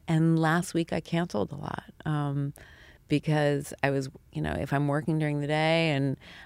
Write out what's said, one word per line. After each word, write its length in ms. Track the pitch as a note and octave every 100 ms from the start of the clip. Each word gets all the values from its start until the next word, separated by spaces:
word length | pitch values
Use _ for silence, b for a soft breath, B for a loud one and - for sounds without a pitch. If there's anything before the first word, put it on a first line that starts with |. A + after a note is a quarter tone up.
| -
and 300 | D#3+ E3 D#3+
last 340 | D#3+ E3+ -
week 220 | E3+ E3+
I 60 | E3
canceled 520 | - E3+ F3 - -
a 40 | C#3
lot, 280 | - - - - D#3
um, 480 | D3+ C#3+ C#3+ C#3+ - b b b b -
because 680 | D3 - D3+ D3 C#3+ C#3+ -
I 80 | C#3+
was, 180 | C#3 C3+ - -
you 80 | D#3
know, 120 | D3+
if 200 | E2 -
I'm 160 | C#3 C#3+
working 300 | C#3+ D#3+ D#3
during 220 | D3+ D3
the 40 | C#3+
day 440 | D3+ D#3+ E3 E3
and 260 | C#3 C#3 C3 B B